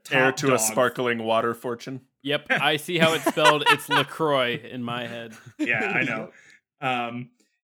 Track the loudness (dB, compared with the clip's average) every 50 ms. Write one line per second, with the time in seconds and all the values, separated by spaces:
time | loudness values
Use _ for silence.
0 | -6 0 2 4 4 4 2 2 2 2 2 2 2 0 2 2 2 2 0 -2
1 | -2 -2 -2 -2 0 0 2 2 2 0 -2 -4 -6 -8 -8 -8 -10 -12 -12 -12
2 | -14 _ _ _ -6 -4 -4 -4 -2 -2 -2 0 2 2 0 0 -2 -2 0 2
3 | 4 4 2 2 0 0 2 4 6 6 6 6 4 4 2 2 2 0 0 0
4 | 0 0 -2 -2 0 2 2 2 2 0 -2 -4 -6 -10 -10 -8 -6 -6 -6 -6
5 | -6 -8 -10 -12 -12 -14 -16 -20 -20 -14 -10 -6 -2 0 0 0 0 -2 -2 -2
6 | -2 -2 -4 -6 -8 -12 -16 -20 _ _ -20 _ _ _ _ -6 -4 -4 -4 -4
7 | -4 -6 -8 -10 -12 -14 _ _ _ _ _ _ _